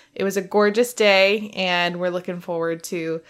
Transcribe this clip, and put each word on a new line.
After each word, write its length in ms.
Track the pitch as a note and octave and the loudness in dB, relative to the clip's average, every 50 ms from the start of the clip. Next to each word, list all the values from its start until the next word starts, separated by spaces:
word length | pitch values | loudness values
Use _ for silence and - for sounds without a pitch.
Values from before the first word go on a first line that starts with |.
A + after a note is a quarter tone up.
| _ _ - | _ _ -8
It 80 | - F#3+ | -4 -4
was 140 | G3 F#3+ | -2 -2
a 40 | G3 | -4
gorgeous 520 | F#3 F3 - G#3 G#3 G#3 G3+ A3+ B3 A#3 - | -4 0 2 2 2 4 4 2 0 0 0
day, 580 | - G#3+ G3+ G3 F#3+ F#3+ G3 G#3 A3 G#3+ G#3 - | 2 4 4 6 6 6 4 2 0 -4 -6 -6
and 420 | F#3 F#3+ F3+ F3 F3 F3 F3 F3 F3 | -4 -2 0 0 0 0 -2 -2 -2
we're 100 | F3+ F3+ | -4 -4
looking 300 | F3 F3+ F3+ F#3+ F3 F3 | -4 -4 -6 -8 -8 -8
forward 440 | - - E3+ E3 E3 E3 E3 E3 - | -8 -6 -6 -4 -4 -4 -4 -6 -8
to 360 | - F#3 E3+ D#3+ E3 D#3+ E3 - _ | -8 -8 -6 -4 -4 -6 -6 -8 _